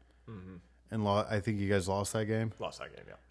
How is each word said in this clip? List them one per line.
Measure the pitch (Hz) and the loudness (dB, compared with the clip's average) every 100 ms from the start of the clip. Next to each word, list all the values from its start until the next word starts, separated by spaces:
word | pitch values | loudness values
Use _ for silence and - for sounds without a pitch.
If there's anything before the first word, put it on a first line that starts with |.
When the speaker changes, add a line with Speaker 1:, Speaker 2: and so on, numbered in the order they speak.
| _ _ - | _ _ -16
Speaker 1:
Mm-hmm. | 104 92 90 - _ - | -16 -14 -16 -18 _ -6
Speaker 2:
And | 110 104 | 0 4
lo-, | 101 - | 4 4
I | 107 | 0
think | 104 101 | 0 0
you | 98 | 4
guys | 101 92 | 4 4
lost | 98 101 | 2 2
that | 113 107 | 0 0
game. | 110 110 - | 0 0 -4
Speaker 1:
Lost | 90 - | -8 -8
that | - | -12
game, | - - | -14 -18
yeah. | - - | -18 -20